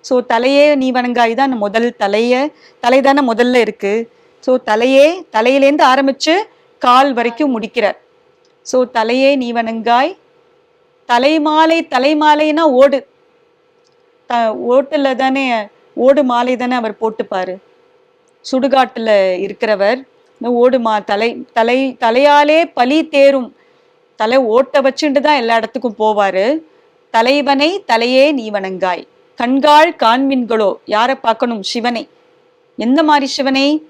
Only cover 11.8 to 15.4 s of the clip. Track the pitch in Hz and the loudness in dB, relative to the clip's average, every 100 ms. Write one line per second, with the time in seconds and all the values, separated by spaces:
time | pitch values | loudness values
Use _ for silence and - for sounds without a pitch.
11.8 | 320 262 269 311 302 302 302 302 320 254 | -2 -2 0 2 2 2 0 0 2 4
12.8 | 277 262 - _ _ _ _ _ _ _ | 4 2 -6 _ _ _ _ _ _ _
13.8 | _ _ _ _ _ 240 226 254 240 254 | _ _ _ _ _ -2 -2 -2 0 0
14.8 | 277 311 269 254 262 269 | 0 -2 -2 -2 -2 -2